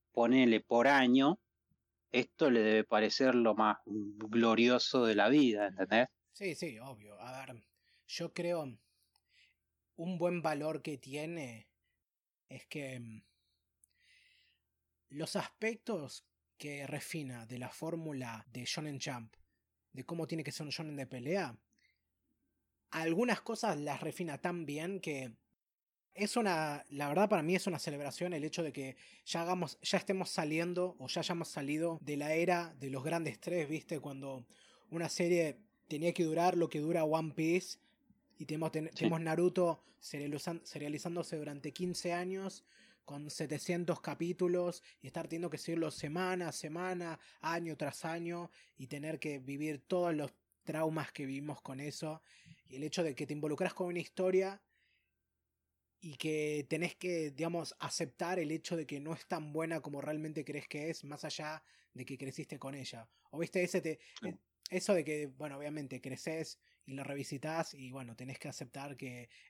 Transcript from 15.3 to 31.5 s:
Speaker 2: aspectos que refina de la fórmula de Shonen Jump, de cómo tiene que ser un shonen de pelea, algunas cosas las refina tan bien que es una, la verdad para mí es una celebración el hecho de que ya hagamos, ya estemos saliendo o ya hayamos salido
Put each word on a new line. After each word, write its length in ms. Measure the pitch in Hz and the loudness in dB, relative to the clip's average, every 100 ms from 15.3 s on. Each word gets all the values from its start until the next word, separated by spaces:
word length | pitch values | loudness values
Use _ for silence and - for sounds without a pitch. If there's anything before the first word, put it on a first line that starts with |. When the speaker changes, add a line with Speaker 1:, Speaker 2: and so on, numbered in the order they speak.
| 196 | -2
Speaker 2:
aspectos 920 | - - 220 226 - 185 135 - _ _ _ _ | -4 -2 -4 -2 -4 -4 -4 -12 _ _ _ _
que 280 | 147 143 135 | -8 -6 -6
refina 600 | 139 - 165 135 120 113 | -6 -6 -6 -6 -8 -10
de 120 | 123 | -8
la 120 | 120 | -8
fórmula 720 | - 160 165 160 135 120 113 113 | -6 -4 -4 -4 -6 -6 -8 -12
de 140 | 117 120 | -8 -6
Shonen 320 | - 151 135 | -4 -4 -6
Jump, 320 | 151 123 113 _ _ _ _ _ _ | -6 -6 -10 _ _ _ _ _ _
de 120 | 131 | -12
cómo 220 | 131 170 156 | -6 -4 -2
tiene 180 | 165 | -2
que 80 | 147 | -4
ser 140 | - 147 | -6 -6
un 60 | |
shonen 240 | 147 156 143 | -6 -6 -6
de 100 | 131 | -6
pelea, 520 | 127 131 190 143 107 _ _ _ _ _ _ _ _ _ _ _ _ _ | -6 0 0 0 -6 _ _ _ _ _ _ _ _ _ _ _ _ _
algunas 500 | 160 165 170 247 208 | -2 0 2 4 2
cosas 380 | - 220 220 151 | -2 -2 0 0
las 200 | 147 135 | -2 -4
refina 400 | 160 - 170 131 | -6 -4 -6 -4
tan 260 | 175 175 147 | -4 -4 -4
bien 340 | 147 170 196 | -4 -4 -4
que 320 | 165 139 127 110 _ _ _ _ _ _ _ | -4 -6 -6 -12 _ _ _ _ _ _ _
es 220 | - 208 247 | -4 -2 2
una, 480 | 208 160 156 147 - | 2 2 0 -4 -8
la 180 | 139 147 | -4 0
verdad 200 | 160 208 | 4 4
para 140 | 190 | 4
mí 140 | 156 185 | 2 2
es 100 | 196 | 0
una 100 | 151 | -2
celebración 540 | 160 143 139 - 180 | -4 -4 -6 -4 -4
el 100 | 160 | -2
hecho 180 | 151 - | -4 -2
de 100 | 156 | -4
que 240 | 139 135 - - - - | -4 -8 -10 -20 -20 -6
ya 160 | 170 | -4
hagamos, 360 | 170 180 156 - | 0 0 -2 -4
ya 160 | - 190 | 0 0
estemos 320 | - 190 - | 2 0 0
saliendo 680 | - 151 160 175 175 180 175 | 0 0 2 0 0 -2 -2
o 100 | 127 | -4
ya 120 | 175 | -2
hayamos 260 | 160 170 | 0 -2
salido 500 | 160 | -2